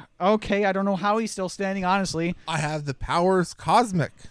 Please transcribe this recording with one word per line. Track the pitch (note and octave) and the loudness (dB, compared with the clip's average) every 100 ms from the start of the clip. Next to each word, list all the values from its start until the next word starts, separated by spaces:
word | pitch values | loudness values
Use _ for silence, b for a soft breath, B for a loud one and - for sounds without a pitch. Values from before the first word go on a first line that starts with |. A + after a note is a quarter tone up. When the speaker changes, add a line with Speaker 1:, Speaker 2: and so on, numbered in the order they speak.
| B - | B -2
Speaker 1:
okay, | F#3 G#3+ - G3+ | 2 2 2 0
I | G3+ | 2
don't | F#3+ G3 | 0 0
know | F#3 | 0
how | G3+ A3 | 0 0
he's | A3 | -2
still | - F#3 | -4 -6
standing, | - G3 G3 | -4 -4 -2
honestly." | F3+ G3 F#3 D#3+ E3+ F3 - | 0 0 0 -2 -2 -4 -4
Speaker 2:
I | D#3+ | -4
have | D3+ D#3 D3 | -2 -4 -6
the | |
powers | C3 - D#3+ F3+ F#3 E3 | -6 -2 2 4 2 0
cosmic. | - D#3+ G#3 A#3+ F3+ C3+ - - | -4 2 4 4 0 -2 -6 -18